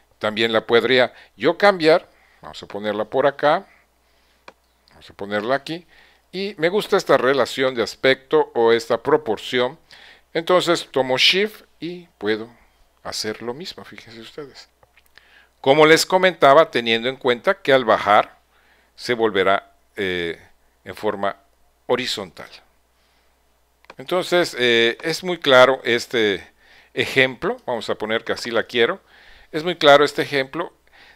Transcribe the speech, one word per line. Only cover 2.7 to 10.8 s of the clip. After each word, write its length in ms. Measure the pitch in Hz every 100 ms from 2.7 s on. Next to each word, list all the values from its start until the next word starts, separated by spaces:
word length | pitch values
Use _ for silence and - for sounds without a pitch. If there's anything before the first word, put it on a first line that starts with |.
| 101 104 104
por 220 | 107 135 139
acá, 400 | 139 147 170 196 _ _ _ _ _ _ _ - _ _ _ _
vamos 200 | _ -
a 40 |
ponerla 420 | - 101 104 110 135
aquí, 300 | - 165 _ _ _ _ _
y 240 | 180 196 175
me 100 | 165
gusta 280 | 160 - 196
esta 200 | - 139
relación 580 | 123 139 113 - 131
de 80 | 123
aspecto 680 | 101 - 131 131 - 156 147
o 180 | 117 113
esta 300 | 117 - 117
proporción, 760 | 135 147 120 98 - 127 123 160 _ - - - _
entonces 540 | 160 165 180 147 165